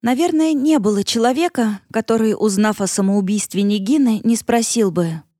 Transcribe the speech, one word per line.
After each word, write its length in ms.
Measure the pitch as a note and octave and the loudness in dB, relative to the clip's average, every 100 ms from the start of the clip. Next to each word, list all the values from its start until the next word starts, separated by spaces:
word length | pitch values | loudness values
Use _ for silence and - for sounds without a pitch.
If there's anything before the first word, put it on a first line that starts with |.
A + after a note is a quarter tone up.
Наверное, 520 | A#3 B3+ F4 D#4+ D#4+ | -2 0 0 2 0
не 260 | D4+ C#4 D#4 | 0 2 2
было 240 | G3+ G3+ | 2 0
человека, 760 | G3 A#3 A3+ C4 F4 E4+ A3+ G3+ _ | -2 0 0 2 -2 0 -2 -2 _
который, 440 | A3 A3 A3+ A3 G#3 | -6 -2 0 0 0
узнав 460 | G#3+ G3 G#3+ G#3+ | 0 2 0 0
о 60 | F#3+ | -4
самоубийстве 760 | - G3 G3+ F#3+ G#3 - F3+ | 0 0 0 0 -2 -4 -2
Нигины, 580 | G3+ G#3 F#3+ D4+ C4 G#3+ | 0 0 0 2 2 2
не 120 | A#3 A#3 | 0 -2
спросил 560 | - A#3+ A#3 A#3 G#3 | 0 0 0 0 0
бы, 300 | E3+ E3+ D#3+ - | 0 -2 -4 -12